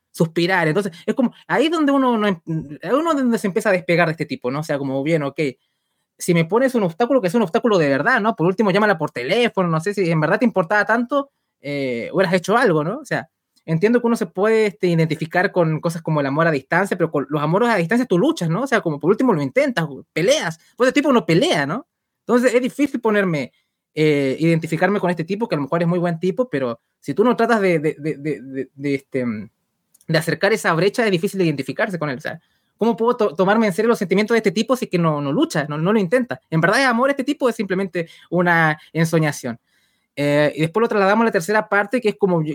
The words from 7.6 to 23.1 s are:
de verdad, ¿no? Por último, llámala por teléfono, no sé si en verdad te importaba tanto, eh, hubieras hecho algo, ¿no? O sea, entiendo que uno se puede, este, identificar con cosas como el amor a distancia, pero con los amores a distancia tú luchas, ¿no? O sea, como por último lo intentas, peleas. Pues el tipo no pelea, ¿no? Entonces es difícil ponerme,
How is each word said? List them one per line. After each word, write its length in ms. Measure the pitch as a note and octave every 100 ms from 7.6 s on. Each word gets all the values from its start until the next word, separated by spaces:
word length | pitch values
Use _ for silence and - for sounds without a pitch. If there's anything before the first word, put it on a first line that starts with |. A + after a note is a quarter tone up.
| B3 F#3+
de 100 | C#3+
verdad, 320 | C3+ F3+ B3+
¿no? 140 | G#3+
Por 140 | - E3
último, 240 | F#3+ G#3+
llámala 260 | F#3 G#3+ F3
por 140 | D3+
teléfono, 560 | - B2+ G#3+ A#3+ - F3
no 100 | D#3+
sé 160 | E3
si 160 | G3+ E3+
en 100 | D#3+
verdad 200 | D3+ G3+
te 40 |
importaba 400 | A#3+ F#3+ E3+ G#3
tanto, 460 | G3+ A#3 A#3+ C#4+ C#4 _ _ _
eh, 500 | C#3 C#3+ C3+ A#2 G2+
hubieras 220 | E3 F#3
hecho 220 | F#3 E3 A3+
algo, 260 | B3+ D#3
¿no? 160 | D3+ B3+
O 60 |
sea, 240 | D4+ D3 - _ _ _
entiendo 360 | - D#3+ G#3 A#3+
que 60 | A#3
uno 80 | A#3
se 100 | G#3
puede, 400 | - G#3 A3 G#3+
este, 220 | - F3+
identificar 640 | E3 D#3+ D#3 D#3+ F3+ F#3+
con 280 | F#3+ E3 D#3
cosas 220 | E3+ E3+
como 180 | - D#3
el 60 | C3+
amor 220 | C#3+ E3
a 20 |
distancia, 460 | D3 - E3+ G3 F#3
pero 160 | D#3+
con 140 | D3+ C3
los 120 | D3+
amores 280 | D3+ F#3 A#3+
a 80 | G#3+
distancia 280 | E3 A#3 B3+
tú 120 | F3
luchas, 300 | C4+ E4 E3+
¿no? 140 | F3
O 40 | C4+
sea, 140 | A3
como 180 | E3+ C#3+
por 120 | D#3+
último 220 | G#3+ C4
lo 100 | E3
intentas, 440 | - - D4 A#3 D#3+ C3+ -
peleas. 460 | - F#3 D4+ F3+ E3 _ -
Pues 120 | B3+
el 60 |
tipo 180 | B3+ C#4+
no 120 | A#3+
pelea, 420 | E3+ E3+ D#4 F#3+ C#3
¿no? 200 | A3 - _ _ _ -
Entonces 260 | A#3+ B3
es 80 | A#3
difícil 400 | B3 - C#4+ B3
ponerme, 520 | A3